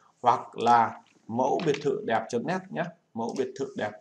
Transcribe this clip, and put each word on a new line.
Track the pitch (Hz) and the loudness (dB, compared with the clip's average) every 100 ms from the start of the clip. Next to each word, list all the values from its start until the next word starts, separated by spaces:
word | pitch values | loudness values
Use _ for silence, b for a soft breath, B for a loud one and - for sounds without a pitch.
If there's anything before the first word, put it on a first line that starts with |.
| B B | B B
hoặc | 120 127 - - | 2 2 0 0
là | 113 120 110 - - _ - | 4 6 4 -2 -16 _ -6
mẫu | 117 131 185 160 | -2 0 2 0
biệt | 139 | 0
thự | 139 - - | 0 -2 0
đẹp | 113 - | -2 0
chấm | 117 143 | -4 -2
net | 185 - | -4 -4
nhé, | - 170 - _ | -6 -6 -10 _
mẫu | 113 113 131 | -8 -4 -2
biệt | 123 - | -4 -4
thự | 135 - | -8 -4
đẹp, | 107 - | -6 -6